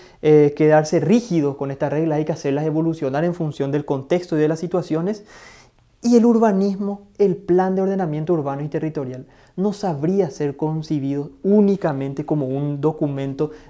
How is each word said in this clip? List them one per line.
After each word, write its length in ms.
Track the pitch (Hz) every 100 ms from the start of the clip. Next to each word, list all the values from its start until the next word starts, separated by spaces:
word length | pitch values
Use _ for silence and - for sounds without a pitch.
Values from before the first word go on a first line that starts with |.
| - _
eh, 320 | 151 151 147 147
quedarse 460 | 156 151 151 175
rígidos 560 | 147 233 233 170 143 135
con 120 | 139
estas 220 | 135 147
reglas, 260 | 143 160 151
hay 80 | 156
que 60 |
hacerlas 340 | 151 139 139 156
evolucionar 600 | 156 165 160 135 139 175
en 80 |
función 400 | 175 156 - 139
del 100 | 147
contexto 540 | 143 135 131 180 180 156
y 20 |
de 80 | 151
las 120 | 160
situaciones. 640 | 175 180 - 160 180 220 - - - - _ _ _ _
Y 160 | 240 240
el 80 | 233
urbanismo, 840 | 226 226 196 202 190 202 202 - -
el 200 | 202 170
plan 380 | - 180 190 190
de 60 |
ordenamiento 520 | 190 190 175 151 156
urbano 280 | 165 139 139
y 60 | 147
territorial, 580 | 156 160 156 135 127 - _ _ -
no 160 | 202
sabría 580 | 202 196 143 156 196 185
ser 260 | - 147 139
concibido 720 | 156 160 156 151 135 143 143 -
únicamente 800 | 190 208 202 196 160 139 139 139 147
como 200 | 156 131
un 360 | 135 147 143
documento 720 | 151 156 147 139 139 135 151 -